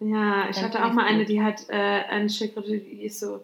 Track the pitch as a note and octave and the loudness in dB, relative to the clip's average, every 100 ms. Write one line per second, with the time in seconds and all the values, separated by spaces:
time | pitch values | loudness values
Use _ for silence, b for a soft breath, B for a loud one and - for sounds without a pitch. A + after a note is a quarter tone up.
0 | G#3+ G#3+ G#3 G3+ F#3+ F#3+ A3 A3 A#3 A#3+ | -2 2 2 2 0 -2 -2 0 2 4
1 | G#3 G#3+ G#3+ G#3 G#3+ G#3 - G#3 G3+ G3+ | 4 4 4 2 2 0 -4 0 2 0
2 | - G#3 G#3 - G#3+ G#3+ G3+ G#3+ F#3+ G#3 | 0 0 0 -2 -4 -6 -4 -4 -6 -10
3 | G#3 - G3+ G3 | -10 -8 -8 -8